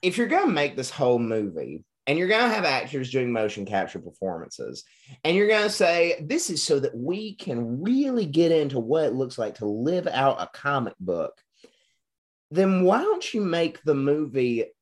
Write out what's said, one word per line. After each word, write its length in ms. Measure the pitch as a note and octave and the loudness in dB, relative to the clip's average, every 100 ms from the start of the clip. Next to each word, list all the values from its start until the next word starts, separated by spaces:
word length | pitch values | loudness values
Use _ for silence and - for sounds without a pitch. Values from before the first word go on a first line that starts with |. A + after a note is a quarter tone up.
if 160 | F#3 F3+ | 0 0
you're 80 | A#3 | 2
gonna 240 | E4 G4 | 4 4
make 240 | D#3+ D3 - | 2 0 -2
this 140 | B2+ | -8
whole 280 | - C3 B2 | 0 2 4
movie 640 | A#2 A2 G#2 E2 B1+ D2+ - _ - | 2 0 -2 -4 -8 -10 -16 _ -2
and 120 | D3+ | 0
you're 100 | F#3 | 2
gonna 240 | A3 A#3+ | 2 2
have 140 | A3 F3 | 2 0
actors 440 | C3+ B2 C#3 C3 | 0 -2 -6 -2
doing 220 | B2+ B2 | -2 0
motion 320 | A#2 G#2+ G#2 G2 | 0 -2 -4 -4
capture 320 | G2+ F#2 F#2+ | -2 -2 -6
performances, 840 | F2 - F#2+ E2+ E2+ - G#1+ C2 - _ _ C3+ | -14 -8 -8 -6 -10 -12 -12 -12 -18 _ _ -8
and 100 | D#3 | 0
you're 140 | F3+ G#3 | 2 4
gonna 220 | G#3+ G#3 | 2 2
say, 520 | G3+ F3+ E3+ E3+ E3 | 2 2 4 2 0
"This 260 | D3+ D4 - | -2 -4 -2
is 120 | F3 | -4
so 160 | - D3 | 0 0
that 160 | C3 A2+ | 0 -4
we 380 | B2+ F#3 A3 | -6 -6 -6
can 480 | G3+ - A#2+ A#2 B2 | -10 -6 -4 -4 -4
really 440 | F#3 C4 C#4 B3 F#3 | 0 2 2 0 0
get 260 | C#3+ E3+ | 2 4
into 260 | E3 C#3+ C3+ | 4 2 -2
what 260 | A2+ D#3 D3+ | 0 2 2
it 80 | |
looks 240 | B2+ C3 - | 0 -4 -4
like 180 | A2 - | -6 -4
to 100 | G#2 | -4
live 400 | G#2 B2+ F3+ - | -2 0 0 -2
out 340 | A#2+ C3+ - | 2 2 2
a 100 | F2 - | -4 -6
comic 380 | C#3+ C#3 A2+ - | -2 -2 -2 -6
book," 360 | F#2 E2+ D2+ - _ _ - _ _ _ _ _ _ _ _ | -4 -2 -4 -8 _ _ -20 _ _ _ _ _ _ _ _
then 320 | D#3 F#3+ F#3 | 2 4 4
why 160 | F3+ A3 | 4 4
don't 320 | F#4+ F#4+ - | 2 -2 -2
you 60 | A3+ | -2
make 420 | G3 E3+ E3 - | 0 2 0 -2
the 120 | D3+ | 0
movie 720 | C#3+ C#3 D3 D3 C3 B2 A#2 A#2 _ | 2 2 0 0 0 0 0 -4 _